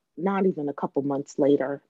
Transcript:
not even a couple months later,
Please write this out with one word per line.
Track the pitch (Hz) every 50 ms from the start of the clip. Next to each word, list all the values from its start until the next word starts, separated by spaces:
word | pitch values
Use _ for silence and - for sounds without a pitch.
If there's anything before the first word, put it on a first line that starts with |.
| _ _ -
not | 143 165 190 196 190 202
even | 190 165 156 147 143
a | 139
couple | - 185 165 - 143
months | 135 143 139 139 143 - - -
later, | 147 135 143 139 131 135 139 139 _